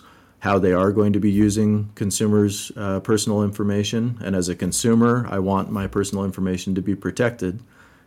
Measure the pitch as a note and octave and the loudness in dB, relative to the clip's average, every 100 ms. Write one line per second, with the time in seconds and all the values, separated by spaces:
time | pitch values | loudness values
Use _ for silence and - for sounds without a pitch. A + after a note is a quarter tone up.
0 | - - _ - G2+ G2 F#2 F2+ F#2+ G#2 | -14 -20 _ -6 0 2 4 4 2 2
1 | G#2 G2 G#2 G2 G#2+ G#2+ G#2+ G#2+ G#2 - | 2 2 2 4 2 2 2 0 -2 -6
2 | G2+ - G#2+ G#2 G#2 G#2 - A2+ G2+ F#2+ | -4 -2 2 4 2 0 -10 -8 -4 -4
3 | - G#2+ A2+ G#2 G2+ G#2 G2+ G2+ G#2 A2+ | 0 0 2 0 0 -2 -2 0 0 -2
4 | A#2+ A#2 G2 F#2+ F2 F2 F2+ - A#2 A2+ | -4 -4 -2 -2 -2 -2 -4 0 2 4
5 | A#2+ A#2+ A2+ G2 F#2+ F#2+ - G2+ F#2+ G#2 | 4 2 0 -2 0 0 -2 -4 -4 -2
6 | G2 G2 G2 F#2+ F#2+ F2+ G2 F#2 G2+ F#2+ | -2 -2 -4 -2 -2 -2 -4 -4 -2 -4
7 | F#2 - A#2+ A#2+ F#2 G#2+ - _ - _ | -4 -2 -2 -2 -6 -6 -12 _ -20 _